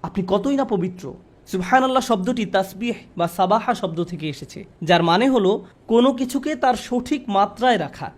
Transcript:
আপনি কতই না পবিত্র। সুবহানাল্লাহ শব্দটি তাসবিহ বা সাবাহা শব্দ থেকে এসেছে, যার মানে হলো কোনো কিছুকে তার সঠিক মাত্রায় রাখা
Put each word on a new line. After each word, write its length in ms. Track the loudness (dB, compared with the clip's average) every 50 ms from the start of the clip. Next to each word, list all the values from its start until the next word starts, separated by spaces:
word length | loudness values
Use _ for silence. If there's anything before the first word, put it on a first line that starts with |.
আপনি 220 | -10 -6 -4 -4 -2
কতই 300 | 0 0 0 0 0 0
না 80 | 0 0
পবিত্র। 500 | 0 -2 -2 -2 -4 -6 -10 -14 -14 -16 -16 -20 -20 -20 _ _
সুবহানাল্লাহ 560 | -8 -6 -6 0 4 4 4 4 4 0 0
শব্দটি 440 | 2 0 -2 0 0 -2 -2 -2 -4
তাসবিহ 480 | 0 0 0 0 -2 -6 -8 -6 -6 -6 -6 -10 -16 -4
বা 120 | -4 -4 -4
সাবাহা 460 | 0 0 2 2 2 2 2 0 -2
শব্দ 300 | -2 -4 -6 -4 -4 -6
থেকে 240 | -6 -6 -8 -6 -8
এসেছে, 360 | -8 -8 -14 -16 -16 -18 -18 -18 -14 _
যার 200 | 2 2 4 4
মানে 280 | 6 4 4 4 4 4
হলো 340 | 4 4 4 2 2 0 -4 -12 -20 _ _
কোনো 260 | 2 4 6 6 4
কিছুকে 420 | 4 0 -4 -2 -2 -4 -4 -4 -4
তার 200 | 0 0 0 0
সঠিক 540 | 0 -4 -4 -4 -4 -2 -2 -4 -4 -4 -2
মাত্রায় 500 | 2 2 2 2 0 0 2 2 2 2
রাখা 320 | 0 -6 -8 -12 -12 -12 -12